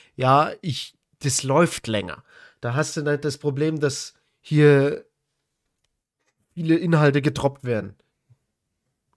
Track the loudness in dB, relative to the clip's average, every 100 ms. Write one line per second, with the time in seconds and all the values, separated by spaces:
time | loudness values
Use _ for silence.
0 | _ -4 2 4 2 -4 -8 -8 -10 _
1 | _ _ -4 -4 0 2 2 0 -6 -6
2 | -6 -12 _ -20 -20 _ -6 -4 -4 -4
3 | -4 -2 -4 -4 -6 -2 -4 -2 -4 -4
4 | -12 _ _ _ -2 4 6 6 2 -4
5 | -12 _ _ _ _ _ _ _ _ _
6 | _ _ _ _ _ -10 0 0 2 4
7 | 4 2 -2 0 -4 -4 -6 -6 -6 -16
8 | _ _ _ _ _ _ _ _ _ _
9 | _